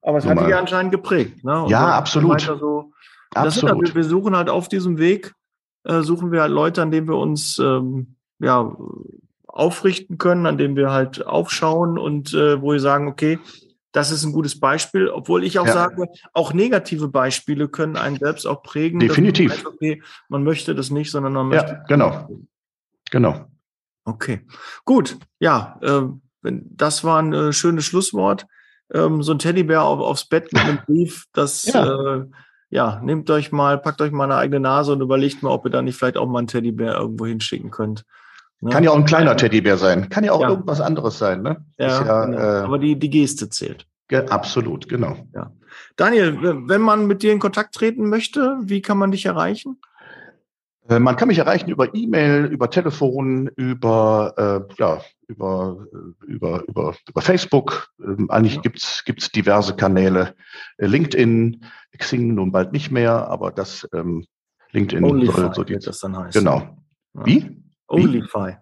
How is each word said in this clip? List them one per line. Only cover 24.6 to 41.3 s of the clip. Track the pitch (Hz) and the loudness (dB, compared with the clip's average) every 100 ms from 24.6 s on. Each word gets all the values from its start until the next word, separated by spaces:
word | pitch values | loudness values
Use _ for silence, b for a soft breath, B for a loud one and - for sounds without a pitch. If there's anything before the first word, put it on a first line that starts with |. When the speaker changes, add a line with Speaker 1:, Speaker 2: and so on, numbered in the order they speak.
| B B - | B B 2
Speaker 1:
gut. | 262 156 - - _ | 4 4 -6 -20 _
Ja, | 165 135 107 - | 2 2 -2 -6
äh, | - 143 135 135 _ _ | 0 0 0 -8 _ _
wenn, | - 123 - | -8 -8 -10
das | - 151 151 | -2 -2 0
war | 165 160 | 2 2
ein, | 160 | 2
äh, | 151 151 | 0 0
schönes | 143 175 165 147 | 0 0 0 0
Schlusswort. | 175 196 202 190 196 - b b b _ | -2 -2 0 0 0 -6 b b b _
Ähm, | 160 160 156 | 0 2 2
so | 147 | 0
ein | 151 | 0
Teddybär | 165 175 160 160 | 0 0 2 2
auf, | 147 143 | 2 0
aufs | 131 143 - | -2 -4 -2
Bett | 165 165 | -2 0
mit | 151 | 0
einem | 147 147 | 0 -2
Speaker 2:
<laughs> | - | 0
Speaker 1:
Brief, | 156 175 - - | 0 0 -4 -8
das, | - 143 - 214 | -2 -2 -2 0
Speaker 2:
Ja. | 254 160 135 139 135 | 2 2 0 -4 -4
Speaker 1:
äh, | 135 b b b b | -8 b b b b
ja, | - 117 107 | -2 -2 -2
nehmt | 127 156 151 | -4 -4 0
euch | 151 143 | 0 0
mal, | 147 143 143 | 0 2 2
packt | 151 147 | -2 -2
euch | 151 | -2
mal | 147 139 | -2 0
eine | 135 | 0
eigene | 139 139 | 0 0
Nase | 135 139 147 | 2 2 2
und | 143 | 0
überlegt | 131 135 139 139 | 2 2 2 -2
mal, | 135 | -2
ob | 131 127 | -2 0
ihr | |
da | 127 | -2
nicht | 127 120 | -2 -2
vielleicht | 127 - | -2 -2
auch | 127 | -2
mal | 123 | -2
einen | 120 | -2
Teddybär | 120 117 110 113 - | -2 -4 -4 -4 -4
irgendwo | 113 110 113 | -6 -6 -6
hinschicken | 113 - - - | -6 -8 -10 -10
könnt. | - 107 107 _ b b b b _ 113 | -6 -6 -6 _ b b b b _ 0
Ne? | |
Speaker 2:
Kann | 131 | 4
ja | 165 | 6
auch | 151 | 6
ein | 147 | 6
kleiner | 165 156 110 | 6 4 4
Teddybär | 113 107 98 95 | 4 4 4 4
sein. | 92 90 95 | 4 2 0
Kann | - | -2
ja | 208 | 2
auch | 180 | 2
Speaker 1:
Ja. | 127 | 2
Speaker 2:
irgendwas | 190 185 151 | 0 -2 -2
anderes | - 156 113 - | -2 -2 -2 -2
sein, | 104 | -2